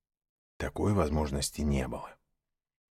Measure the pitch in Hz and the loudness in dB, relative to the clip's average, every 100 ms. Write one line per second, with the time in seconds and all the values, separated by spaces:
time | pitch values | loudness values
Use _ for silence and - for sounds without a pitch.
0 | _ _ _ _ _ - - - 92 101 | _ _ _ _ _ -8 -6 0 2 4
1 | 78 76 76 69 69 - 76 69 64 - | 4 2 0 -2 -4 -2 0 0 0 -6
2 | - - _ _ _ _ _ _ _ _ | -12 -18 _ _ _ _ _ _ _ _